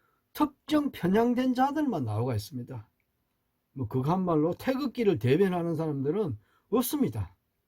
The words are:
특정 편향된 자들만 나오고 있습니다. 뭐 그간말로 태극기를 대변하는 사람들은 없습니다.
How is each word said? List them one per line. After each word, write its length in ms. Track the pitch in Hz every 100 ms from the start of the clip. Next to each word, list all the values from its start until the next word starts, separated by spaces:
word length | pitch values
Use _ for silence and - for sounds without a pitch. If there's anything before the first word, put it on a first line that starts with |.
| _ _ _
특정 580 | - 294 - - 302 277
편향된 640 | - 170 202 240 247 262 247
자들만 500 | 262 302 285 185 120
나오고 280 | 104 123
있습니다. 540 | 113 - 127 120 123 - _ _ _ _ _ _ _ _
뭐 140 | 131 117
그간말로 680 | 131 135 185 180 160 156
태극기를 640 | 180 - 269 285 226 214 156
대변하는 560 | 120 151 196 180 170 156
사람들은 640 | 160 143 135 180 196 107 _ _ -
없습니다. 640 | 226 240 302 233 110 92 _ _ _